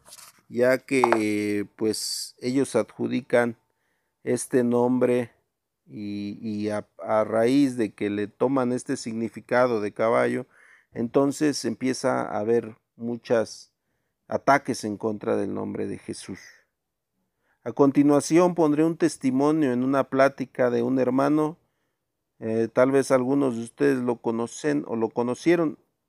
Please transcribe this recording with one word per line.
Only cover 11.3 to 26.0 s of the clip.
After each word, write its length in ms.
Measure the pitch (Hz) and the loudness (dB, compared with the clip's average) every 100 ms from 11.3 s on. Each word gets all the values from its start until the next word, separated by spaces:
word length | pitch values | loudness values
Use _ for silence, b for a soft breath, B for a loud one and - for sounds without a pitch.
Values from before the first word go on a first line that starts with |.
| 135 151 135 113 | 0 -2 0 -4
empieza 560 | 113 131 127 131 127 | -4 -4 -2 -2 -2
a 180 | 120 104 | -4 -4
haber 380 | 104 117 110 110 _ - | 0 0 0 -10 _ -12
muchos 760 | 117 120 - 117 107 - - _ _ _ _ _ - | -10 -8 -2 0 0 -6 -20 _ _ _ _ _ -8
ataques 580 | 110 - 139 - 120 110 | -4 2 2 2 -6 -6
en 120 | 101 | -6
contra 380 | 113 104 113 107 | -6 -6 -2 -2
del 180 | 101 | -2
nombre 340 | 101 104 104 101 | -6 -6 -6 -8
de 100 | 98 | -8
Jesús. 420 | - 110 - 95 - - _ _ _ _ _ _ _ _ _ _ | -12 -14 -12 -16 -18 -20 _ _ _ _ _ _ _ _ _ _
A 100 | 123 | -4
continuación 840 | 117 143 139 143 143 - 160 180 175 | 2 4 6 4 4 4 4 4 4
pondré 300 | 156 147 160 | 2 2 2
un 100 | 165 | 2
testimonio 800 | 165 - 135 127 147 160 143 | -2 0 -2 2 2 2 0
en 100 | 123 | 0
una 220 | 131 139 131 | 0 0 0
plática 640 | 135 135 - 127 - 123 | 2 2 2 -8 -2 0
de 140 | 120 | 2
un 160 | 120 131 | 0 0
hermano, 580 | 127 131 139 151 151 170 _ _ _ _ _ _ _ - | 0 2 2 2 0 -4 _ _ _ _ _ _ _ -12
eh, 300 | 113 113 113 | -4 -2 0
tal 200 | - 131 | 2 4
vez 200 | 135 131 | 4 2
algunos 440 | 135 127 139 139 113 | 2 2 0 0 -2
de 80 | |
ustedes 340 | 117 - 143 131 | -8 -2 0 0
lo 240 | 123 120 | -2 -4
conocen 640 | - 113 117 - 156 147 - | -4 -4 -4 -6 -4 -4 -4
o 80 | 117 | -4
lo 140 | 113 | -4
conocieron, 680 | - 120 123 165 175 160 - _ _ | -2 -4 -2 2 2 2 -4 _ _